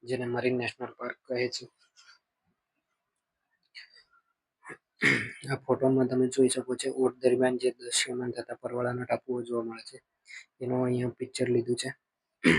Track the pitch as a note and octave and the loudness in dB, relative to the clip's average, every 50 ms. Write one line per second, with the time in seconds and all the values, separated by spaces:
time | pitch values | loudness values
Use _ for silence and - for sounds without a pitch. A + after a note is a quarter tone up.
0 | - A#2+ C3 B2 B2 A#2+ A#2+ B2 A#2 B2+ B2+ B2 A#2+ A#2 - - B2+ A#2 - - | -8 -6 -4 -4 -2 -2 -4 0 0 0 0 0 -2 -4 -6 -6 -10 -10 -10 -10
1 | A#2+ B2 - - _ - B2+ B2 B2 B2 B2 - B2+ A#2+ _ _ _ _ _ - | -10 -10 -10 -12 _ -6 -2 -2 -2 -2 -4 -8 -12 -14 _ _ _ _ _ -20
2 | - - - _ _ _ _ _ _ _ _ _ _ _ _ _ _ _ _ _ | -20 -20 -20 _ _ _ _ _ _ _ _ _ _ _ _ _ _ _ _ _
3 | _ _ _ _ _ _ _ _ _ _ _ _ _ _ _ - - - _ - | _ _ _ _ _ _ _ _ _ _ _ _ _ _ _ -20 -20 -20 _ -20
4 | _ _ _ _ _ _ _ _ _ _ _ _ _ - - - _ _ _ _ | _ _ _ _ _ _ _ _ _ _ _ _ _ -18 -18 -18 _ _ _ _
5 | - - C#3+ A#2 G#2 B2 - - - C3+ C3+ C3 - - B2+ - C3 C3 C3 C3 | 2 2 2 2 0 -6 -10 -12 -8 -6 -6 -6 0 0 0 2 4 4 4 4
6 | C3 B2 B2+ B2+ C3 B2+ B2+ C3+ C3 B2+ - B2+ B2+ - B2+ B2 - C3+ C3 C3 | 4 2 4 2 2 2 4 4 4 4 4 0 -2 -4 -6 -4 -4 -4 0 2
7 | C3 B2+ B2 - - B2+ B2 B2 B2+ B2+ B2+ B2 - B2+ A#2+ - B2 B2 A#2+ - | 2 2 2 2 2 4 4 6 4 4 2 2 0 -2 -2 -2 -6 -4 -2 -2
8 | - C3 B2 B2 B2 A#2+ A2+ A#2+ A#2+ - A#2+ - - - B2 B2 B2 B2 A#2+ B2 | -2 -2 -4 -4 -4 -4 -6 -6 -8 -10 -12 -10 -8 -6 -4 -2 -2 -2 -2 -4
9 | B2 A#2+ A#2+ A#2 - - B2 B2 A#2 A#2 A#2+ A#2 A2+ A2+ A2+ A2 - - - - | -2 -2 -2 -2 -2 -4 -6 -6 -4 -4 -4 -4 -4 -4 -8 -10 -14 -16 -20 -20
10 | - _ _ _ _ - - - - _ _ _ B2+ B2 B2+ B2+ B2+ B2+ B2 B2 | -20 _ _ _ _ -20 -20 -20 -20 _ _ _ -4 -2 0 0 2 2 2 0
11 | B2 B2 A#2+ - B2+ B2+ - - B2+ B2 B2 B2 A#2 A#2+ A#2+ A#2 - C3 - - | 0 -2 -4 -6 -10 -10 -4 -2 0 2 4 2 2 2 -2 -2 -2 -6 -8 -10
12 | _ _ _ _ _ _ _ _ - - E3 | _ _ _ _ _ _ _ _ 4 4 4